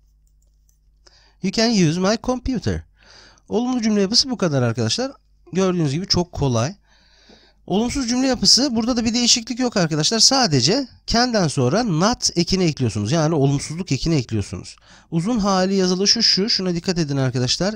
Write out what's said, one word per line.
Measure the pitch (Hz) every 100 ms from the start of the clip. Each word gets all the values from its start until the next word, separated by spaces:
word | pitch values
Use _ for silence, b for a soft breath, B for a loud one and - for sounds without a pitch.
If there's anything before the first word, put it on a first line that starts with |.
| _ _ _ _ _ _ _ _ _ _ _ b b b
You | 190
can | 190 226
use | 220 170 170
my | 185 226
computer. | - 254 - 247 - 82 - B B B B B B
Olumlu | 190 247 254
cümle | 220 208
yapısı | 190 240 277
bu | 247
kadar | 180 139
arkadaşlar. | 120 113 110 - 262 - _ _ -
Gördüğünüz | 165 190 180 151
gibi | 143 196
çok | - 175
kolay. | - 139 117 123 208 b b b b b b b b -
Olumsuz | 185 240 262 240
cümle | 247 262
yapısı, | 247 196 233 285 226
burada | 226 240
da | 233
bir |
değişiklik | 233 240 247 226 240
yok | 254 220
arkadaşlar. | 165 156 156 226
Sadece | - 277 233 139 120 240 262 - -
can'den | 226 254 226 165
sonra | - 123 180
not | 247 156 196 247 - -
ekini | 170 190
ekliyorsunuz. | 175 139 123 107 104
Yani | 165 156 165
olumsuzluk | 139 139 - 156 190
ekini | 131 160 160
ekliyorsunuz. | 120 110 98 90 - - B B B
Uzun | 165 175 247
hali | 202 190 185 196
yazılışı | 185 180 202 233
şu. | 220 - 208
Şuna | - 185 170
dikkat | - 175
edin | 151 139
arkadaşlar. | 131 123 123 - 180